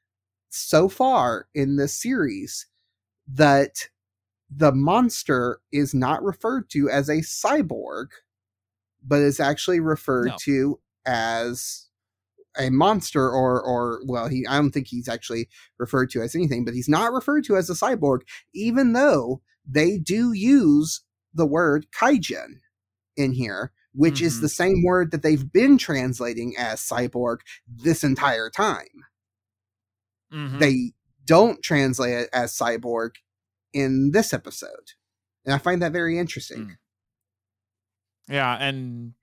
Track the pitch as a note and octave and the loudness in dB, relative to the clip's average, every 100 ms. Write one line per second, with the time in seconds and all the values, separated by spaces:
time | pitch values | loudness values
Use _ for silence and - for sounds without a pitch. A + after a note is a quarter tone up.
0 | _ _ _ _ _ - - D#3 F#3+ - | _ _ _ _ _ -12 0 2 2 2
1 | C4 A#3+ B2 G#2+ - D3+ C#3 C#3 C#3 - | 2 4 2 -2 -6 -4 0 0 -2 -4
2 | A#3 C4 C#3+ G2 A#2 - - _ _ _ | -4 -2 -2 -4 -10 -12 -14 _ _ _
3 | _ _ - C3+ D3 C#3 C#3 - - _ | _ _ -10 2 6 6 2 -4 -14 _
4 | _ _ _ _ _ C#3+ D3+ C3+ D3 A3 | _ _ _ _ _ 2 2 4 2 4
5 | A#3+ - - C3 B2 - - C#3+ C#3+ C3+ | 2 0 -2 0 0 -4 -6 -2 0 0
6 | B2+ D#3 G3 - A#3 C4 - D3 C#3 C#3 | 0 -2 -4 -4 -4 -4 -4 -2 0 0
7 | C#3 D#3 D#3+ - A3 D4 F3 A#2 B1 E2 | 0 -2 -4 -2 0 0 -2 -6 -10 -12
8 | C#3 - _ _ _ _ _ _ _ _ | -14 -18 _ _ _ _ _ _ _ _
9 | C3 C#3+ C#3+ C#3 C#3+ D3+ - F3 D#3+ D3 | 0 4 4 2 0 0 0 0 2 -2
10 | - B2+ A#2 F#2+ - C#3 C#3 - _ _ | 0 0 0 -4 0 0 0 -2 _ _
11 | C3 A#2 A2+ A#2 A#2+ A#2+ - - _ _ | -4 -2 -2 -2 -4 -6 -10 -12 _ _
12 | _ _ _ _ _ - C3 C3 F#3 G#3+ | _ _ _ _ _ -4 0 4 4 2
13 | - D3 C3 C3 C3 B2+ B2+ B2 A#2+ A#2 | -2 0 0 2 2 0 0 -2 -2 -6
14 | C3+ B2 A#2+ C3 A#2+ C#3 C#3+ D3 B2+ A#2+ | -6 -6 -4 -6 -2 0 0 0 -6 -8
15 | B2 A#2 - A#2 A#2 - - - A#2+ C3 | -8 -10 -8 -8 -8 -14 -20 -10 -4 -2
16 | B2+ B2 A#2 E3 E3 B2 A#2+ B2 B2 D#3 | 0 -2 -4 -2 -2 -2 -4 -4 0 2
17 | A#3 B3+ - D4+ - G3 F3 E3+ A3+ A#3+ | 2 -2 0 -2 2 0 0 -2 -2 0
18 | C#3+ B2+ - - _ F3+ A3+ A#3+ B3 A#3 | 0 0 -4 -20 _ -6 -2 2 2 4
19 | C#4+ D#3+ A#2+ C3+ _ _ - C#3 E3 G3+ | 4 2 0 -8 _ _ -4 2 2 0
20 | D#3 G#3 A#3+ G#3 A3+ C#4 F3 D3 D#3+ - | -2 0 0 0 4 6 6 4 2 -6
21 | _ _ _ D#3 D3+ D#3 E3 D3+ - - | _ _ _ -2 2 4 2 2 -2 0
22 | A#3+ C4+ - A2+ A#1+ - _ _ _ _ | 2 2 0 -8 -12 -20 _ _ _ _
23 | _ - C#3 B2+ A#2 F#2+ B2+ _ _ C3 | _ -2 -2 0 -4 -6 -8 _ _ 2
24 | D#3+ C#3+ E3 A#2 D3 - F3+ F#3 F3 F3+ | 2 2 -2 -2 -4 0 0 2 4 2
25 | E3+ D#3 D#3 D3+ C3+ F#3+ C4 C4+ - C#3 | 0 0 2 0 2 4 6 6 4 -2
26 | B2+ B2 A#2+ A#2 A#2+ A#2+ A#2 A2 - A#2+ | -2 -4 -6 -6 -8 -6 -6 -6 -4 -4
27 | A#2+ A#2+ A#2+ A#2+ - - - A#2+ C#3+ D#3+ | -4 -2 -4 -4 -10 -20 -20 -4 -2 0
28 | D3 C3 C#3 A2+ A2+ - G#3 G#2+ - - | 0 2 0 0 -4 -2 -2 -2 -10 -20
29 | - _ _ _ _ _ _ _ _ _ | -20 _ _ _ _ _ _ _ _ _
30 | _ _ _ D#3 C#3+ C3+ D3 B2+ A#2+ _ | _ _ _ -12 -8 0 2 2 -4 _
31 | _ _ - E3 A3+ - - D3 C3+ B2+ | _ _ 4 6 6 2 -2 0 0 0
32 | B2 A#2+ A#2+ B2+ A#2+ - A#2+ A#2 A#2+ A#2 | -2 -2 -2 -2 -4 -4 -2 -2 -4 -4
33 | A#2 - _ _ _ _ _ C#3+ C3+ C3 | -4 -10 _ _ _ _ _ -4 0 2
34 | C#3 F#3+ A3 - - - - - - - | 2 2 0 -4 -8 -16 -16 -20 -20 -20
35 | _ _ _ _ C3+ C#3 F3+ F3 E3+ F3 | _ _ _ _ -4 -2 0 -2 -2 -2
36 | E3 E3+ E3+ - - A#2+ G#2+ - _ _ | -4 -4 -6 -8 -14 -14 -16 -18 _ _
37 | _ _ _ _ _ _ _ _ _ _ | _ _ _ _ _ _ _ _ _ _
38 | _ _ - C#3 B2+ A#2 C#3 C3+ B2+ A#2+ | _ _ -6 -2 -2 -2 -4 -6 -8 -10
39 | A#2 - | -14 -18